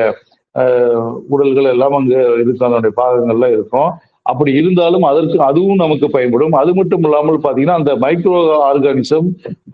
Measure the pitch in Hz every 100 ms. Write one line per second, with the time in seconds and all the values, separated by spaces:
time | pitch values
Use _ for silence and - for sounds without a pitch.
0 | 113 110 _ _ _ 131 127 123 120 117
1 | 113 123 127 139 139 135 135 123 139 139
2 | 131 131 123 117 120 127 123 120 110 113
3 | 127 123 120 113 123 110 98 127 165 170
4 | _ _ - 131 147 143 170 175 170 185
5 | 156 151 156 170 139 151 196 196 160 143
6 | 147 131 127 117 156 147 160 185 185 185
7 | 156 147 156 156 147 127 147 170 147 123
8 | 131 170 185 180 160 151 139 143 139 135
9 | - 156 175 175 - - -